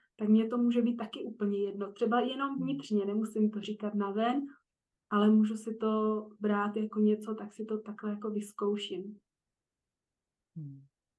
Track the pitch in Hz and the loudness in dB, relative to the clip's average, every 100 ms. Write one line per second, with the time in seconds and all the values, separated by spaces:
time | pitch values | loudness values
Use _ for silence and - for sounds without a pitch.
0 | _ - 214 220 220 240 240 240 233 240 | _ -4 4 6 6 2 2 4 2 0
1 | 220 - - - 202 202 202 196 196 - | -4 -8 -8 -4 -2 0 0 -2 -6 -2
2 | 226 240 247 269 277 277 269 285 - 208 | 0 2 0 -2 -4 -2 -4 -4 -2 0
3 | 202 208 220 220 214 208 208 214 208 202 | 0 0 -2 0 0 0 -8 -6 -4 -2
4 | 202 202 233 269 277 - _ _ _ _ | -2 0 0 0 -4 -10 _ _ _ _
5 | - 208 208 214 214 220 - 220 220 220 | -2 2 6 6 4 0 -8 -4 0 0
6 | 214 214 214 - 208 208 208 208 214 214 | 0 -2 -4 -4 0 2 0 -2 -2 2
7 | 214 214 - 214 208 - 214 214 - 208 | 4 4 0 -8 -8 -8 -4 -4 -6 -8
8 | 214 208 220 208 208 - 208 208 - 180 | -6 -6 -4 -4 -6 -4 -2 -2 -4 -8
9 | 202 214 _ _ _ _ _ _ _ _ | -8 -12 _ _ _ _ _ _ _ _
10 | _ _ _ _ _ 165 147 139 139 _ | _ _ _ _ _ -14 -12 -14 -20 _
11 | _ | _